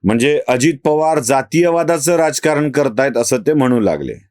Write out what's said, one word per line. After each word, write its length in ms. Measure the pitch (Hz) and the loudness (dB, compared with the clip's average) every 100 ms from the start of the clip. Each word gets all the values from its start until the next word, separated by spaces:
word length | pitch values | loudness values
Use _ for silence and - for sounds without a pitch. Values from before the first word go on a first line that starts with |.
म्हणजे 380 | 92 117 135 147 - | 0 0 2 0 0
अजित 260 | 127 147 147 | 0 0 0
पवार 340 | 151 151 156 156 | -2 0 0 0
जातीयवादाचं 960 | 120 135 127 160 170 170 160 165 147 170 | 0 -2 0 0 2 0 0 -2 0 0
राजकारण 540 | 160 143 156 147 147 | 0 0 -2 0 0
करतायत 460 | 131 139 110 135 117 | 0 -2 0 -2 0
असं 200 | 120 123 | 0 0
ते 160 | 147 | 0
म्हणू 280 | 151 127 120 | 2 2 2
लागले. 340 | 98 78 67 53 _ | 0 -2 -6 -12 _